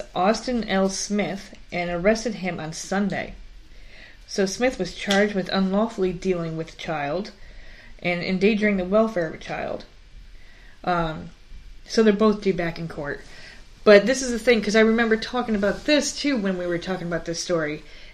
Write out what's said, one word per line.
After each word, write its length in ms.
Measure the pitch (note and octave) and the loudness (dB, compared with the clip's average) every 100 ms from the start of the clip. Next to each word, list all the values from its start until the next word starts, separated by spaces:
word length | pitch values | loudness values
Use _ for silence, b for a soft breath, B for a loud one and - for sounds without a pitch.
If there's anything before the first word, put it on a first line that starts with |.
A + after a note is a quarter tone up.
| - - | -6 0
Austin 480 | F#3 A3+ - B3 - | 2 2 0 -2 0
L. 180 | F#3+ F#3+ | 2 2
Smith 640 | F#3+ - G#3 G3 G3 - - - | 0 -2 -2 -2 -6 -12 -18 -8
and 160 | F3 F3 | -6 -4
arrested 460 | F3 F3+ A3 A#3+ F#3 | 0 2 2 0 -4
him 220 | F#3 E3+ | -4 -6
on 120 | D#3 | -8
Sunday. 600 | D#3 - F#3+ G3+ D3 D#2 - - - - B B B B B - | -10 -4 -2 0 -2 -6 -12 -16 -18 -20 B B B B B -8
So 180 | - F#3+ | -2 -2
Smith 340 | - B3 C4 | 0 -2 -2
was 140 | F3 | -6
charged 400 | - - G3 G#3 | -6 0 2 2
with 160 | G3 F3+ | 0 -2
unlawfully 640 | G3 F#3+ G3 A3 - F#3 | 0 0 2 0 0 -2
dealing 420 | F3+ F#3+ F3 E3 D#3+ | -2 -2 -2 -4 -6
with 180 | D#3+ | -10
a 40 | - | -10
child 540 | - D#3 C#3+ E3 G#3+ - B B B B B B | -8 -6 -4 -4 -6 -12 B B B B B B
and 220 | F3 F3 | -4 -2
endangering 540 | - F#3 G3 A3 G#3 G3 | -2 2 4 4 2 0
the 80 | F3+ | 2
welfare 420 | G#3 A3 G3+ D#3+ | 2 2 0 -4
of 60 | |
a 40 | - | -6
child. 460 | - D#3 - - - - - - - b b b b b - | -10 -8 -6 -8 -10 -20 -20 -20 -20 b b b b b -2
Um, 460 | F3 E3 D#3 E3+ - - - - - - | 0 -2 -6 -12 -18 -18 -18 -16 -18 -2
so 160 | - | 4
they're 100 | A3 | 6
both 280 | G3 A3 G#3 | 6 4 4
due 120 | G3 | 0
back 260 | F3+ E3+ E3 | 0 -2 -4
in 80 | E3 | -8
court. 340 | - C#3+ - - B B B B - | -8 -8 -8 -10 B B B B 2
But 220 | - G3+ G3+ | 8 8 8
this 160 | C4 | 2
is 100 | C4 | -2
the 80 | A#3 | 0
thing, 220 | - A#3 | 4 4
'cause 140 | G3+ A3 | 4 6
I 60 | |
remember 360 | A3 A3+ A#3 A3 | 6 6 4 2
talking 380 | - B3 A#3 G#3 | 0 -4 0 0
about 300 | G3+ F#3 - | 0 0 2
this, 280 | D4 - - | 2 2 -2
too, 200 | C#4+ C4 | 0 0
when 200 | G3 F#3 | 0 -2
we 80 | F3 | -2
were 100 | E3+ | -2
talking 300 | F3+ F#3 E3+ | -2 -4 -4
about 180 | E3+ E3 | -4 -4
this 160 | E3+ | -6
story, 420 | - F3 D#3 D3+ B B B | -2 0 0 -6 B B B